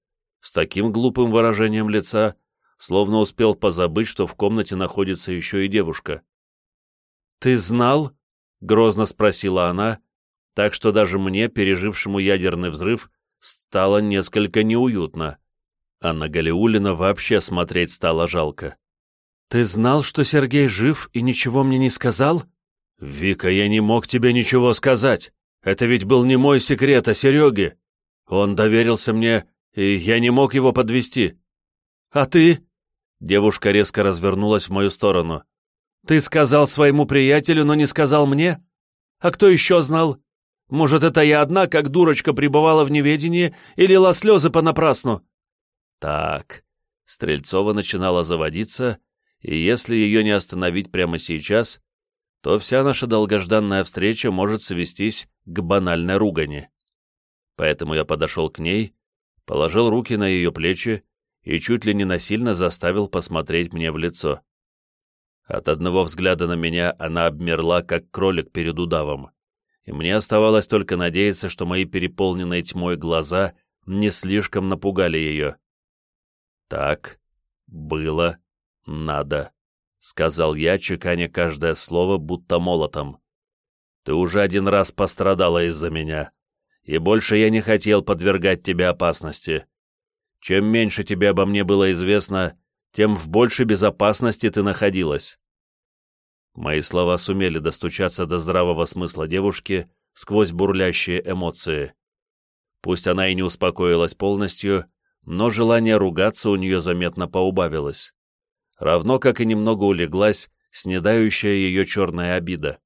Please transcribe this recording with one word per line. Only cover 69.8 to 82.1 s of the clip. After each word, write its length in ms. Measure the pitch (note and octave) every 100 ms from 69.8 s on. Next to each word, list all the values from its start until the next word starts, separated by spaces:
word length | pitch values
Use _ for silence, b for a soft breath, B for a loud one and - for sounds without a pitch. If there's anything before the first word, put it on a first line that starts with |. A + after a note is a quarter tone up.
и 80 | -
мне 220 | C#2+ E2
оставалось 520 | G#2 - G#2+ A2 A2 -
только 300 | G#2+ F2+ F2+
надеяться, 520 | F2 E2+ G2+ F#2+ F#2+
что 180 | - F2
мои 180 | F#2
переполненные 800 | F2+ F#2+ F2 - G2 F#2 F2 F2
тьмой 340 | F2 F#2 F2+ F2
глаза 580 | E2 E2 D2+ F2+ F#2+ - _ _
не 260 | - F#2+ G#2
слишком 580 | - F#2+ G2+ G2 G2+ F#2+
напугали 500 | F#2 G2 F#2+ F2+ D#2+
её. 380 | D#2 D2+ D2 - _ _ _ _ _ _ _ _ _ _ -
«Так 500 | C#2+ C#2+ D2+ - - _ _ _ _ _
было 720 | E2+ D2+ D#2 D#2 D#2 E2+ E2 _ _ _ _ -
надо», — 640 | D#2 D#2 D2+ C#2+ D2 C#2+ _ _ _ _ _
сказал 560 | - - E2 D#2 D#2+
я, 240 | D2+ D#2+ F#2+
чеканя 500 | - F2 F2+ F2 E2+
каждое 460 | F2+ E2+ D2+ E2
слово, 440 | D#2+ - E2+ F#2